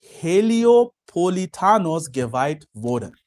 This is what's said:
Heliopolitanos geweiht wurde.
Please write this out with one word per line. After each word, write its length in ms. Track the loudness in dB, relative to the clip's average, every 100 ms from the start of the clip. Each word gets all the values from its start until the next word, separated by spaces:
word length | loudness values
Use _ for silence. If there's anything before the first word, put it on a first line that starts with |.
Heliopolitanos 2000 | _ -12 -2 0 2 2 4 4 2 _ _ -2 -2 -2 -6 -2 2 2 2 -4 -6
geweiht 560 | -6 -4 -2 -4 -4 _
wurde. 400 | -12 -6 -6 -6 -16